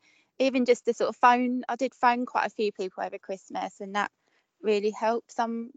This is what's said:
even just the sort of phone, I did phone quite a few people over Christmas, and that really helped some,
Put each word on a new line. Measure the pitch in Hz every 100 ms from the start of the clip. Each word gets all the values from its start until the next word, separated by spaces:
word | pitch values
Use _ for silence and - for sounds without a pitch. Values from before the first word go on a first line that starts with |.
| _ _ _ -
even | 262 254 240
just | 240 -
the |
sort | - 175
of | -
phone, | 247 247 247 254 -
I | 240
did | 262 -
phone | 247 240 247
quite | - 214
a |
few | - 208
people | - 185 -
over | 185 196
Christmas, | - 196 - 185 190 -
and | 196 202
that | - - _ _ _ _
really | 214 208 208
helped | 202 220 233 -
some, | - 233 233 233